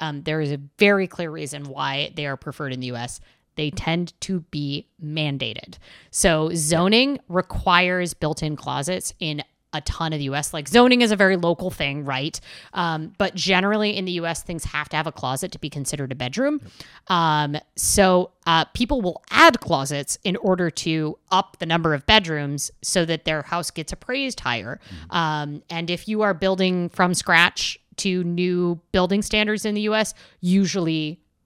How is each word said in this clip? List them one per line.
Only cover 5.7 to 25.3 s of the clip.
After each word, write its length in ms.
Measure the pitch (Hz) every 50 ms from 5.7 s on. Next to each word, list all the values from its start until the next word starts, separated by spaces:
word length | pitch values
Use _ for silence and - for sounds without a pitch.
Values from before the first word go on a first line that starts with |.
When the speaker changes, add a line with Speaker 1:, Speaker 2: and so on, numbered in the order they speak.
| - - - - - - - _
Speaker 1:
So 400 | - - - 180 160 156 156 160 175
zoning 640 | 165 151 151 170 165 175 190 214 233 262 277 285 - - -
requires 840 | 175 185 185 - - - - 190 175 175 185 180 180 180 175 165
built-in 420 | - - 160 151 147 - 160 151 151
closets 580 | - - 135 131 135 143 170 185 185 - - - -
in 260 | 180 156 151 147 139 - _ _ _ _
a 80 | - 151
ton 300 | - - - - 165 160
of 60 | 156 151
the 60 | 143
U 100 | 135 135
S. 180 | 147 147 -
Like, 140 | - 156 143
zoning 340 | 139 165 240 247 254 254 240
is 120 | 240 214
a 40 | 214
very 200 | 196 202 185 190
local 340 | 175 170 170 170 - 185 185
thing, 340 | - - 156 139 139 147 143
right? 360 | 139 135 131 139 160 - - - - - - - - -
Um, 380 | 185 175 170 160 156 156 - - -
but 180 | 202 185 -
generally 600 | 185 143 180 190 180 190 202 214 214 214 208 202
in 80 | 190 185
the 60 | 185
U 140 | 180 170 165
S, 160 | 165 165 -
things 220 | - - 175 160 -
have 240 | - - 151 151 -
to 80 | -
have 100 | 151 156
a 60 | 160
closet 400 | - - - 127 131 135 - 175
to 80 | - -
be 100 | - 151
considered 400 | - 143 135 - - 139 139 127
a 60 | -
bedroom. 440 | - 123 127 131 220 262 285 302 294 - - - - - - - - _
Um, 500 | - 190 175 165 160 151 151 151 147 147 - - _ _
so, 560 | - - - - 208 196 185 185 180 185 - _ _ -
uh, 180 | 170 165 165 156 - -
people 260 | - 240 202 294 254
will 220 | 196 180 160 - - -
add 300 | - 233 320 339 240 226
closets 580 | - - 165 135 139 139 151 143 143 - - - -
in 100 | 196 180 214
order 320 | - 196 185 180 180 170
to 460 | - - - 165 160 160 156 151 170 - _ -
up 280 | 185 185 196 - - -
the 60 | 175
number 280 | 165 165 170 165 165 151
of 100 | 139 -
bedrooms 680 | - 214 220 190 165 156 147 143 139 143 143 - - - _
so 220 | - - - 185 165
that 200 | 160 165 156 -
their 160 | 165 156 151
house 280 | 139 - 170 175 165 -
gets 220 | - 170 156 -
appraised 480 | - - - - 254 269 269 262 - -
higher. 400 | - 127 120 117 95 113 147 - - -
Speaker 2:
Mm-hmm. 280 | - - - - -
Speaker 1:
Um, 460 | 175 165 156